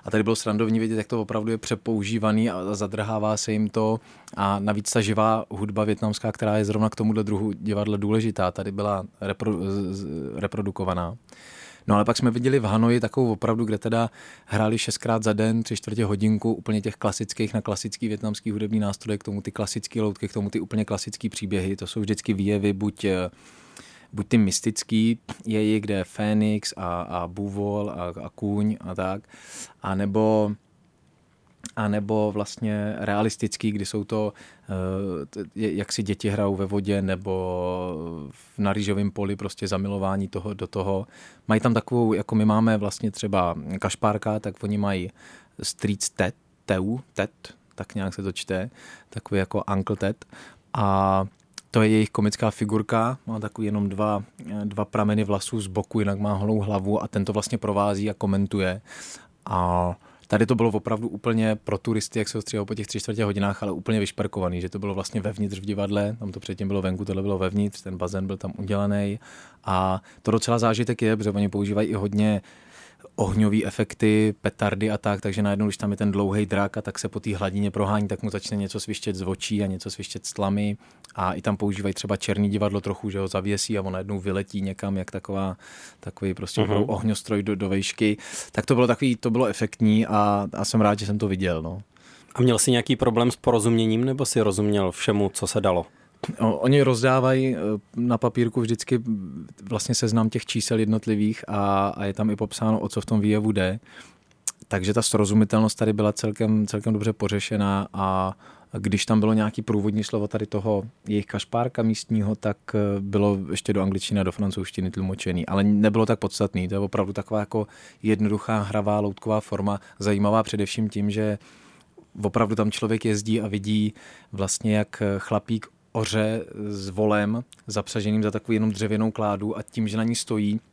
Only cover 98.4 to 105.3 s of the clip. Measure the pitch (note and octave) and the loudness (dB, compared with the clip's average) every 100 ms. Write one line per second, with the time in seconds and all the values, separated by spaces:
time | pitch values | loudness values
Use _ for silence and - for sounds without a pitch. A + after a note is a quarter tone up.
98.4 | A#2 B2+ A2+ A#2 - B2 A#2 G#2+ F#2 C#2 | 2 2 0 0 0 -2 0 -4 -6 -10
99.4 | - - G2+ A2 - B2 A#2 A2+ A2 A#2 | -14 -14 -6 -4 -2 0 2 2 2 0
100.4 | - A#2 - A2+ G#2+ A2 A2 G#2 G#2+ A2 | -4 -4 0 2 2 2 2 2 2 -2
101.4 | - G2+ G2+ G2 G2 - G2+ G2 G#2+ G#2 | -4 0 2 2 2 0 -4 0 0 0
102.4 | G#2+ - A2 A2 G#2 - - A2 G#2 G#2+ | -4 -2 0 0 0 -4 0 2 4 2
103.4 | A2 G2+ F#2 G2+ - - - _ _ _ | 2 2 0 -2 -10 -20 -20 _ _ _
104.4 | - - - G2 F#2 G#2+ - A2 G2+ | -8 -8 -4 -2 2 2 2 2 4